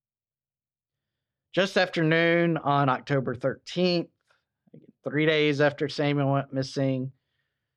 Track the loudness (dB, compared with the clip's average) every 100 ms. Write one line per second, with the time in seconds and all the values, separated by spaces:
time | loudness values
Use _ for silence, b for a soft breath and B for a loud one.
0 | _ _ _ _ _ _ _ _ _ _
1 | _ _ _ _ _ -2 0 0 0 0
2 | 2 2 4 2 2 0 0 2 2 0
3 | -2 -2 -2 -4 -6 -6 -8 -2 0 0
4 | -4 _ _ _ _ _ _ -20 -20 _
5 | -6 0 2 2 2 2 0 0 -4 -2
6 | -2 0 0 0 -2 -6 -6 -4 -2 -2
7 | -6 -12 _ _ _ _ _